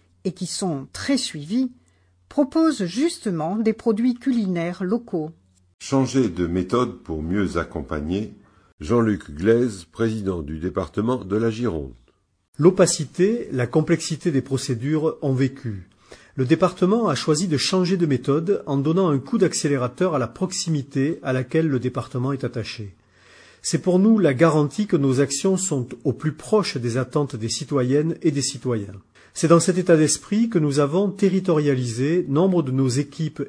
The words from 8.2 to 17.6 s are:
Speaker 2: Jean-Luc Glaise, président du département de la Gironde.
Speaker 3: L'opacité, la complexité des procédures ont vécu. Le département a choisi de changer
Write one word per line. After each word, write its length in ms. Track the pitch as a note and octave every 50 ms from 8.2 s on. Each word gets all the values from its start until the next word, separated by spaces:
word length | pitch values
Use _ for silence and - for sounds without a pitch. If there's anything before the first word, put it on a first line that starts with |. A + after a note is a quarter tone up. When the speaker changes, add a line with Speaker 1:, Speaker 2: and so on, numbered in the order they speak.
| A2 - - - - _ _ _ _ _ _ _
Speaker 2:
Jean-Luc 540 | D#2+ D#2 A2 A#2+ A2+ A2 G#2 E2+ - - D2
Glaise, 520 | D2 E2+ G#2+ A2+ A#2 B2 B2 G2+ F#2 E2+ -
président 520 | _ - A2+ A2+ A2 A2 G2+ F#2+ F#2 F2 D2+
du 180 | C#2+ D#2+ D#2+
département 640 | D#2+ F2+ D#2+ G2 F2+ D#2+ - - G#2 A#2 B2+ B2 F#2+
de 120 | F#2 F#2+
la 140 | G#2+ A2+ A#2
Gironde. 440 | A2 G#2+ B2 A2+ F2 D#2 C#2+ C2 A#1 - _ _ _ _ _ _ _ _ _ _ _
Speaker 3:
L'opacité, 920 | - C#3+ F3+ F#3 F#3+ F#3 D#3+ - - D3+ B2+ - - F3 G3+ A3+ A#3+ - -
la 160 | - B2+ B2
complexité 640 | A#2 - D#3 D3+ - E3+ D#3+ - - E3 C#3 - F3+
des 120 | D3 C3+ B2
procédures 760 | - C3+ C3 - - C3 A2 A#2 C#3 D#3 D#3 D3 D#3+ D#3 - -
ont 120 | C#3+ C3+
vécu. 540 | B2+ C3+ C3 C3+ - - A#2+ G#2 F#2+ F2+ - _ _ _ _ - - - - _
Le 120 | - C3
département 640 | B2 D#3+ D#3+ F#3 F3 - - F#3 F3+ G#3 A#3+ A#3 G3
a 60 | C#3+
choisi 320 | A#2+ - - D#3 D3 F#3+
de 120 | F#3+ D3+
changer 400 | C3